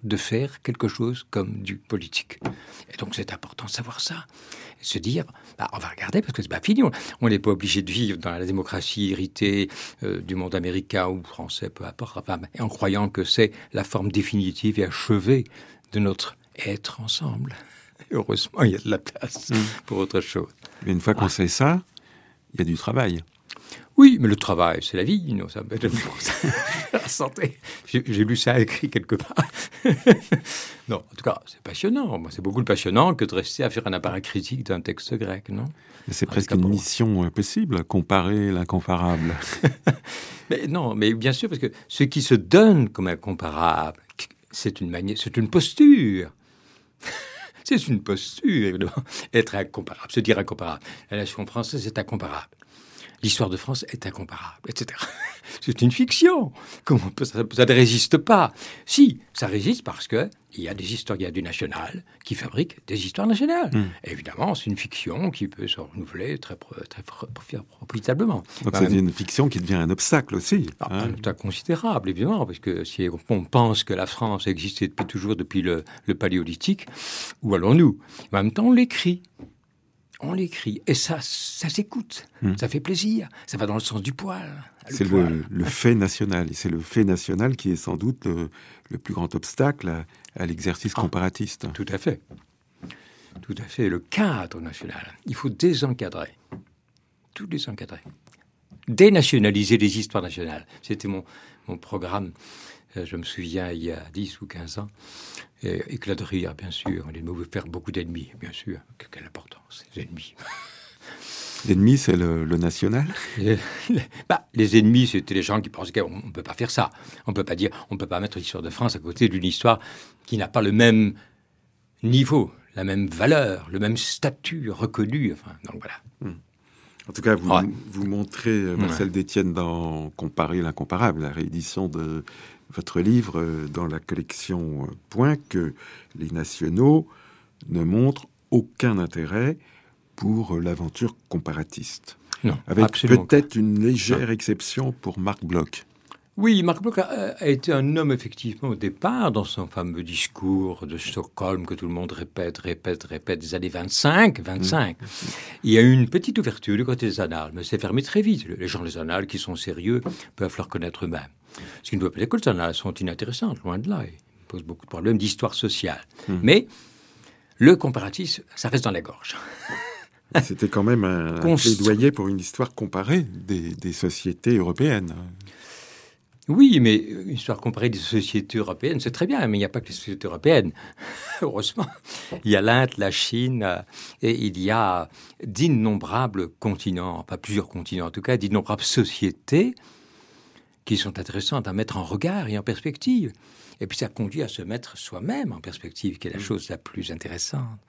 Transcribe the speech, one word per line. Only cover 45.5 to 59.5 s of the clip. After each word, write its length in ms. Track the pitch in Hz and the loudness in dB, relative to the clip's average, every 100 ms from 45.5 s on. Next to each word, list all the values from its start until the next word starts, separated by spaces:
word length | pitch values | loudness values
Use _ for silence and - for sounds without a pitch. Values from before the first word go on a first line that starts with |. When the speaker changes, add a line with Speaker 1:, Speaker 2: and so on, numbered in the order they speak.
| 180 - - 294 269 117 95 80 - _ _ _ _ _ _ | 6 2 10 12 12 8 2 -2 -12 _ _ _ _ _ _
Speaker 1:
<laughs> 600 | - - - - - - - | -12 -12 -12 -16 -18 -14 0
C'est 220 | 262 - | 2 2
une 160 | 104 | 0
posture, 640 | 104 98 - - 277 156 101 | 0 -4 -4 0 2 4 2
évidemment. 240 | 92 104 - - - - | 2 -2 -2 -6 -12 2
Être 220 | 117 - 101 | 2 2 -2
incomparable, 560 | 95 - - - - | -4 -8 -12 -14 -2
se 80 | - | 0
dire 180 | 110 101 | 2 2
incomparable. 460 | - - 85 76 - - - | 2 -6 -8 -8 -12 -20 -8
La 40 | 104 | -6
nation 280 | 101 - 101 | -6 -8 -8
française 420 | 120 110 143 104 | -6 -6 -6 -6
est 100 | 110 | -6
incomparable. 520 | 95 98 80 73 - _ _ - - - - - | -6 -6 -6 -10 -14 _ _ -20 -20 -20 -20 -6
L'histoire 260 | 104 - 101 | -2 0 0
de 60 | 92 | -2
France 300 | - 131 - | -6 -6 -6
est 180 | 127 98 | -10 -10
incomparable, 540 | - - - - - - | -10 -14 -14 -16 -14 -12
et 60 | - | -8
cetera. 300 | 120 - - - - | -8 -8 -10 -8 -10
<laughs> 280 | - - - | -12 -16 -6
C'est 200 | - 120 | -4 4
une 100 | 123 | 4
fiction. 580 | 123 254 - 339 349 165 - - - | 6 2 6 6 6 0 -6 -18 -12
Comment 200 | - 131 95 | 2 4 4
on 20 | |
peut, 140 | - | -4
ça, 180 | 127 110 113 | -4 -2 -2
ça 120 | 123 123 | 6 8
ne 60 | |
résiste 440 | 127 117 117 - 156 | 10 8 6 4 4
pas. 360 | - 208 147 - - - - | 6 6 6 0 -16 -16 -2
Si, 340 | - 269 127 - | 8 8 8 -8
ça 160 | - | -6
résiste 360 | 107 | -2